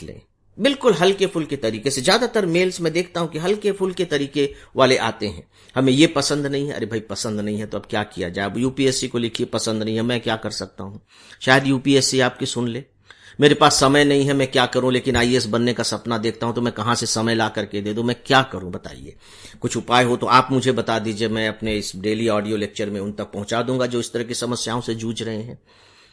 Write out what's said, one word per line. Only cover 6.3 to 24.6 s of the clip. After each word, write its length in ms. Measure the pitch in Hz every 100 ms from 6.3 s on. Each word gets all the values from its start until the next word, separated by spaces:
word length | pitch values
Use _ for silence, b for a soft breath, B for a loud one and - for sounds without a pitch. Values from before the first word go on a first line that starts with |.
| 147 143
नहीं 200 | 139 143
है।" 60 |
अरे 120 | 110 107
भाई, 140 | 113
पसंद 400 | 104 98 117 104
नहीं 180 | 104 107
है 80 | 107
तो 120 | 104
अब 100 | -
क्या 140 | 107
किया 260 | 104 - 87
जाए? 160 | 98 101
अब 120 | 95
यूपीएससी 500 | 127 131 131 127 127
को 100 | 120
लिखिए, 280 | 117 - 120
"पसंद 380 | 113 - 110
नहीं 120 | 110 110
है, 60 |
मैं 200 | 117 120
क्या 140 | 117 113
कर 140 | 107
सकता 340 | - 95 -
हूं?" 140 | 95 104 _ B B B
शायद 260 | - 135 139
यूपीएससी 520 | 135 139 135 131 131
आपकी 260 | 123 - 131
सुन 220 | 120 120
ले, 160 | 113 - _ B B B B
"मेरे 160 | 143 143
पास 240 | 151 -
समय 240 | 135 143
नहीं 220 | 143 143 139
है, 80 |
मैं 180 | 139 131
क्या 140 | 131 123
करूं, 280 | 127 127
लेकिन 220 | 127 131 123
आईएएस 300 | 120 123 113
बनने 280 | 117 120
का 100 | 117
सपना 340 | 113 107 120 117
देखता 300 | 113 - 117
हूं, 60 |
तो 80 | 117
मैं 120 | 120
कहां 220 | 110 110 117
से 100 | 113
समय 300 | 113 113 113
ला 140 | 110
करके 320 | 110 101 104
दे 120 | 101
दूं, 100 | 107
मैं 120 | 120 120 -
क्या 160 | 135
करूं, 300 | 131 95 90
बताइए, 440 | 92 - - - - B B B B
कुछ 160 | - 117
उपाय 260 | - 123
हो 140 | 123 120
तो 80 | 107
आप 220 | 123 127
मुझे 200 | 131 120
बता 280 | 117 110 113
दीजिए, 280 | 107 104 113
मैं 200 | 110 110
अपने 300 | 104 110 107
इस 140 | 98 95
डेली 320 | 101 107 113
ऑडियो 300 | 104 104 107
लेक्चर 320 | 104 - 104
में 120 | 101
उन 100 | 101
तक 120 | 104
पहुंचा 380 | 101 101 101 117
दूंगा 240 | 120 127 123
जो 140 | 120
इस 140 | 117
तरह 100 | 120
की 100 | 117
समस्याओं 480 | 120 120 120